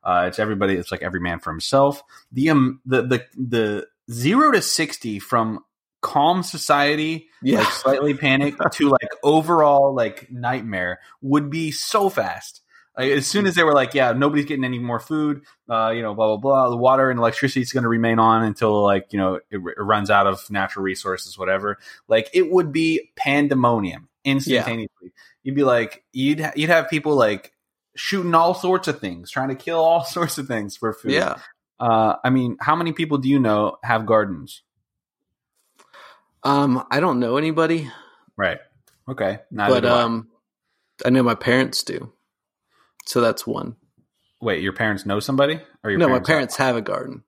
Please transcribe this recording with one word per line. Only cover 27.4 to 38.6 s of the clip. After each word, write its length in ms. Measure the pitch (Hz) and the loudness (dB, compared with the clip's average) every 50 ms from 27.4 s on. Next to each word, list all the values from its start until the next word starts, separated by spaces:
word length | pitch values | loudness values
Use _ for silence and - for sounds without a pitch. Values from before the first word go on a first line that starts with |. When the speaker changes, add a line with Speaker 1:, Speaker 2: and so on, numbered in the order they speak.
| - - _ _ _ _ _ _ _ _ _ | -8 -18 _ _ _ _ _ _ _ _ _
Speaker 1:
shooting 380 | - - - 196 190 175 175 165 | -10 -6 -4 -4 -4 -2 2 2
all 180 | 165 165 175 180 | 4 4 4 0
sorts 340 | 175 - 180 185 180 180 160 | 0 0 0 0 0 0 -4
of 100 | 143 - | -6 -6
things, 300 | - 95 87 85 87 - | -8 -10 -10 -10 -16 -10
trying 180 | - 135 131 135 | -8 -6 -6 -6
to 40 | 131 | -6
kill 240 | 131 - 170 170 165 | -8 -6 -4 0 2
all 240 | 160 165 165 170 165 | 4 4 4 2 0
<laughs> 0 | |
sorts 320 | - - 180 170 151 - - | -4 -4 -4 -4 -2 -4 -8
of 100 | 135 131 | -6 -6
things 280 | 120 110 104 101 - | -6 -6 -6 -8 -10
for 160 | - 117 110 | -6 -6 -6
food. 200 | 107 - - - | -6 -4 -4 -2
Speaker 2:
Yeah. 240 | 135 151 - 73 - - - - _ _ _ _ _ _ | 0 0 0 -2 -4 -8 -12 -20 _ _ _ _ _ _
Speaker 1:
Uh, 380 | 117 117 113 110 110 107 - - - | 0 2 2 4 4 2 0 0 0
I 60 | 127 | 2
mean, 260 | 131 131 123 120 - - | 2 2 0 -2 -6 -4
how 140 | - 147 156 | -2 -2 0
many 180 | 170 170 165 | 0 0 -4
people 260 | 156 - 165 156 147 139 | -2 -4 -2 -2 -2 -2
do 100 | 131 131 | 2 2
you 100 | 143 139 | 2 4
know 380 | 123 110 107 104 107 - - - - | 4 4 2 2 0 0 -2 -6 -2
have 200 | 123 120 113 110 | -2 0 0 2
gardens? 560 | 107 113 110 107 98 90 76 67 - - - _ _ _ _ _ _ _ _ _ _ _ _ _ _ _ _ _ _ _ _ _ _ _ _ _ _ _ - - - - _ _ _ _ _ | 2 2 2 2 0 -6 -10 -12 -16 -20 -20 _ _ _ _ _ _ _ _ _ _ _ _ _ _ _ _ _ _ _ _ _ _ _ _ _ _ _ -20 -20 -20 -20 _ _ _ _ _
Speaker 2:
Um, 440 | - - - 139 143 139 123 127 - - | -2 0 2 2 2 2 2 0 -2 -2
I 100 | 107 143 | 0 0
don't 200 | 170 185 135 123 | 0 0 0 0
know 160 | 123 117 123 | -2 0 0
anybody. 540 | 143 156 160 156 165 160 160 170 165 151 131 - - - _ _ _ _ _ _ | 0 -2 0 0 0 0 0 0 -2 -4 -10 -14 -20 -20 _ _ _ _ _ _
Speaker 1:
Right. 220 | - 98 90 - - | -2 -2 -2 -2 -4